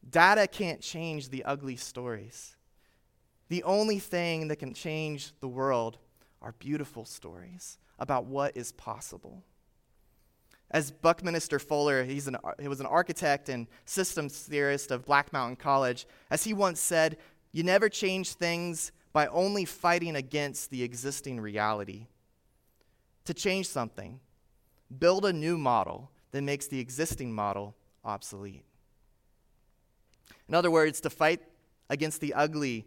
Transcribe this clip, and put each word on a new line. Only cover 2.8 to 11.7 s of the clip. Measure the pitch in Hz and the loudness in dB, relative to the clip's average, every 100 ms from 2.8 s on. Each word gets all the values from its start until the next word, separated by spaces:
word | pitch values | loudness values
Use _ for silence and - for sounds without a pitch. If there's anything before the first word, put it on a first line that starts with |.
| _ _ _ _ _ _ _ | _ _ _ _ _ _ _
The | 175 | -4
only | - 196 214 202 | 2 2 4 0
thing | - 175 170 160 156 | -2 -2 0 -2 -2
that | 151 | -4
can | 131 | -6
change | - 170 156 156 147 - _ | -8 -6 -4 -4 -6 -10 _
the | 135 | -8
world | 123 135 127 113 113 _ _ _ _ | -2 2 2 0 -6 _ _ _ _
are | - 113 | -16 -12
beautiful | 131 147 143 117 117 | -6 -6 -6 -10 -14
stories | - 90 87 90 180 - - _ - | -14 -16 -16 -18 -16 -18 -18 _ -10
about | 139 131 127 | -2 -2 -2
what | 135 143 - | -2 -2 -4
is | 120 | -10
possible. | - - 107 - 92 - 190 - _ _ _ _ _ _ _ _ _ _ _ _ | -12 -10 -10 -12 -16 -18 -20 -20 _ _ _ _ _ _ _ _ _ _ _ _
As | 160 143 | 0 0
Buckminster | - 165 170 180 165 - 143 | 2 4 4 2 -2 0 -2
Fuller, | - | 0